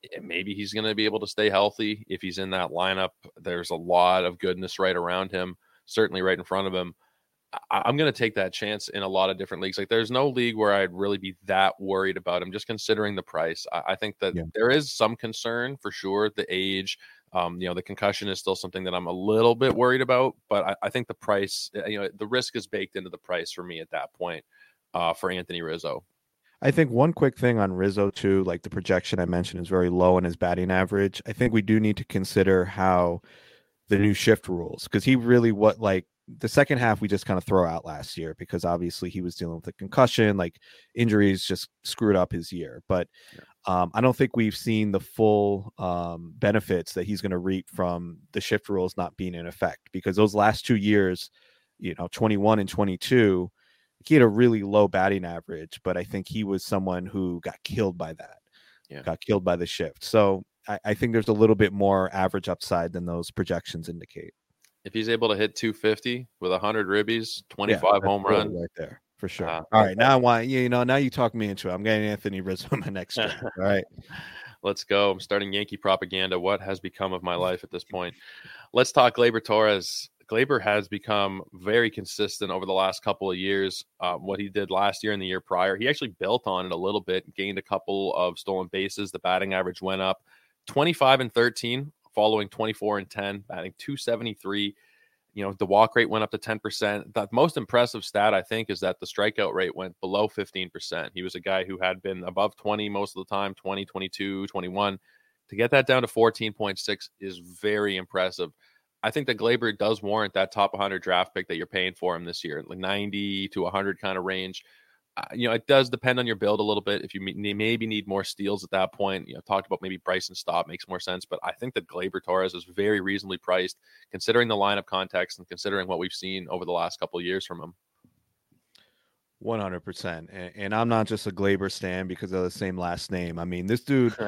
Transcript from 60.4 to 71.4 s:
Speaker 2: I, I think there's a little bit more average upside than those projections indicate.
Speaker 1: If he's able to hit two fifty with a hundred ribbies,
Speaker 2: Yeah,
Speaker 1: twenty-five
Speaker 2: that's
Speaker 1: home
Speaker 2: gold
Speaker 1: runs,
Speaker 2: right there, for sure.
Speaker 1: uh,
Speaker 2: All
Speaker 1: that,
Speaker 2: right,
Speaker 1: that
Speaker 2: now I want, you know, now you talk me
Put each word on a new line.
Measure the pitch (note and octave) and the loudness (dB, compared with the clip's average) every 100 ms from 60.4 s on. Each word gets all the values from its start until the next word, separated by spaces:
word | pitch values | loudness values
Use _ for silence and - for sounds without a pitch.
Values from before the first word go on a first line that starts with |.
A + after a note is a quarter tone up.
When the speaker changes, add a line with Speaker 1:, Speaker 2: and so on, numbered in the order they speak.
| - _ - | -4 _ -12
Speaker 2:
I, | G#2 | -10
I | G#2 | -4
think | G#2 B2 | -2 2
there's | A2+ G#2+ | 0 2
a | |
little | G#2+ A2 G#2+ | 6 6 8
bit | G#2 | 4
more | G2 G2 G2 F#2 | 4 4 4 2
average | G2 F#2+ G2 F2 | 0 -2 -2 -4
upside | F2+ - F2+ E2+ | -6 -2 -2 -2
than | F2 F2 | -4 -6
those | E2+ E2+ | -6 -6
projections | - F2+ E2+ - E2 D#2+ | -4 -2 -2 -6 -12 -10
indicate. | E2+ E2+ - E2 _ _ _ _ _ - | -12 -14 -16 -16 _ _ _ _ _ -8
Speaker 1:
If | |
he's | A2+ A2 | -4 0
able | A2+ A2+ | 2 2
to | G2+ | 2
hit | G#2+ - | 0 0
two | A2+ | -4
fifty | G#2+ G#2+ G#2+ B2 B2 B2+ _ | 0 2 2 -2 -6 -8 _
with | F2+ | -2
a | F2+ | 0
hundred | G#2 A2 F#2+ | 0 0 2
ribbies, | G2+ G#2 A2+ A2 - | 2 2 0 -4 -10
Speaker 2:
Yeah, | _ - | _ -4
Speaker 1:
twenty-five | G2+ G#2 F2+ G2+ | 2 4 6 6
Speaker 2:
that's | F#2+ | 4
Speaker 1:
home | G2+ | 2
Speaker 2:
gold | G2 | 4
Speaker 1:
runs, | G2 G#2+ F2+ | 2 2 -4
Speaker 2:
right | E2+ - | -8 -8
there, | E2 - _ _ | -12 -12 _ _
for | F#2+ | -10
sure. | - E2 | -6 -4
Speaker 1:
uh, | E2 | -4
Speaker 2:
All | D#2 | 4
Speaker 1:
that, | A2 | 6
Speaker 2:
right, | G#2 | 6
Speaker 1:
that | F#2+ | 6
Speaker 2:
now | B2 | 6
I | C3+ | 8
want, | B2 A#2 A#2+ | 6 4 2
you | C3 B2 | 0 2
know, | B2 B2 | 2 4
now | C3+ | 4
you | C3+ | 2
talk | C3+ A#2+ | 2 0
me | A2+ | 0